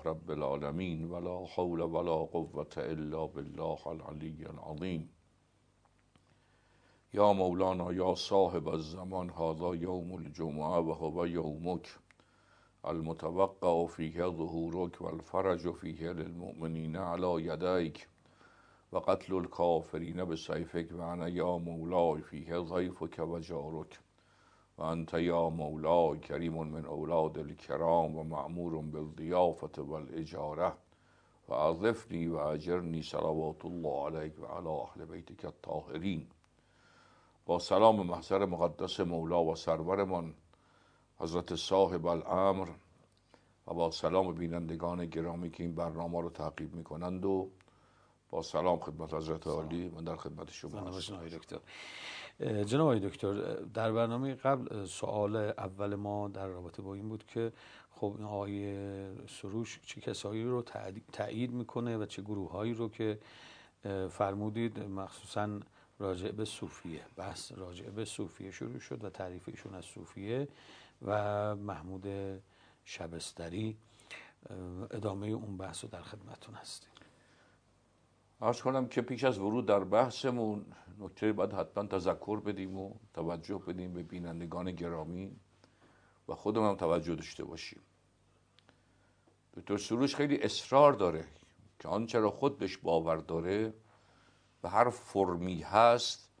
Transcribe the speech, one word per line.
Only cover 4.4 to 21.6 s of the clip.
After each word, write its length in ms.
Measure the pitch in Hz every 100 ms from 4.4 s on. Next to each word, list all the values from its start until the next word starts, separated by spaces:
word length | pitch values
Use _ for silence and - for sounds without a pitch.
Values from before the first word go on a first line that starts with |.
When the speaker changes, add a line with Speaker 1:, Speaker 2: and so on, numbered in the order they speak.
| 80
Speaker 1:
العظیم. 640 | 78 78 76 92 82 80 - _ _ _ _ _ _ _ _ _ _ _ _ _ _ _ _ _ _ _
یا 200 | 104 104
مولانا 600 | 98 92 90 95 92 87
یا 220 | 90 92 90
صاحب 520 | - 98 90 87 76
الزمان، 640 | 80 78 90 92 92 87
هذا 460 | 85 82 80 90 85
یوم 380 | 90 92 87
الجمعة 640 | 90 80 82 80 73 76 87
و 120 | 80
هو 360 | 80 80 85 87
یومک، 680 | 87 80 76 85 87 - - - _ _ _ _ - _ _
المتوقع 1040 | - 82 80 80 80 90 98 - 90 85 82
فیه 400 | - 80 82 90
ظهورک 720 | 82 82 82 82 87 87 -
و 40 | 85
الفرج 680 | 82 - 95 92 87 85
فیه 420 | 80 85 80 82
للمؤمنین 800 | 85 85 85 90 - 82 80 78 85
علی 460 | 87 87 90 82
یدیک 680 | 82 78 90 92 80 - - _ - - - - - - _
و 40 | 92
قتل 360 | 95 95 -
الکافرین 920 | 92 87 - 87 82 80 82 82 87 90
بسیفک 640 | 80 - 80 82 85 80
و 100 | 85
انا 280 | 85 87 85
یا 280 | 87 87
مولای 640 | 87